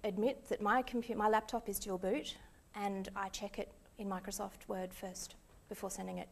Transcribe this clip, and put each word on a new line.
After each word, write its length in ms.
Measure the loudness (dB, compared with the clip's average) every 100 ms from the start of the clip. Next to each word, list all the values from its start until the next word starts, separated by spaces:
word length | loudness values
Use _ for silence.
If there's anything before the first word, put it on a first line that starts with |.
admit 460 | 0 4 4 4 -2
that 100 | 2
my 220 | 6 6
compu-, 340 | 4 0 0 4
my 120 | 6
laptop 380 | 6 4 -4 -2
is 100 | -4
dual 180 | -2 0
boot, 400 | 2 2 0 -8 -14 -20 -12
and 340 | -2 0 0 -4 -4
I 140 | -4
check 280 | -4 -6 -4
it 140 | -6 -8 -18 -6
in 100 | -2
Microsoft 600 | -2 -2 -4 -4 -6 -4
Word 240 | -2 -4
first 420 | -6 -8 -8 -10 -12 -20 -20 -12
before 200 | -6 -6
sending 280 | -4 -4 -4
it, 100 | -6